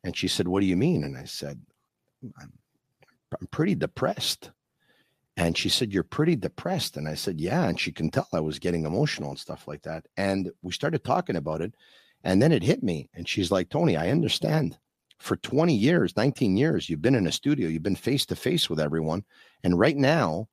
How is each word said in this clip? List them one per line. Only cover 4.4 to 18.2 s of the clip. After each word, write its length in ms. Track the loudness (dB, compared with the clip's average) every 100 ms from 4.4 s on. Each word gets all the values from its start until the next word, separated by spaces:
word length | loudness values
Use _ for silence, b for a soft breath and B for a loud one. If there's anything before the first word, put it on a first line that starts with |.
| -12 _ _ _ _ _ _ _ _ -2
And 180 | 0 0
she 140 | 0
said, 240 | 0 2
"You're 80 | 0
pretty 340 | 0 0 2 2
depressed." 640 | -2 -6 -4 -4 -4 -6
And 100 | -6
I 60 |
said, 260 | -4 -6 -4
"Yeah." 260 | -2 0 0
And 140 | 0
she 100 | -4
can 200 | -2 -2
tell 180 | -2 -2
I 80 | -2
was 180 | -2 -2
getting 260 | -2 -2
emotional 460 | 0 0 0 -2 -6
and 80 | -8
stuff 280 | -12 -14 -12
like 160 | -12
that. 240 | -10 -12 -10 -2
And 320 | 0 0 -4 -8
we 120 | -10
started 320 | -4 -2 -2
talking 320 | 0 0 0 -4
about 260 | -2 -4
it. 120 | -4 b b b b b
And 160 | 2 4
then 120 | 6
it 100 | 4
hit 200 | 2 0
me. 260 | 0 -2 -6
And 120 | -12 -6
she's 240 | -2 2
like, 200 | 0 0
"Tony, 260 | 2 2 2
I 140 | 2
understand. 680 | 2 0 0 0 0 0 -6 _ _ _ _
For 180 | -6 -6
twenty 380 | 0 2 4
years, 420 | 4 4 4 2 2
nineteen 400 | 0 2 2 4
years, 320 | 2 0 -2
you've 120 | 0
been 140 | 2
in 120 | 4 2
a 60 |
studio, 360 | 0 0 0 0
you've 140 | -2
been 140 | -2 -2
face 300 | 0 0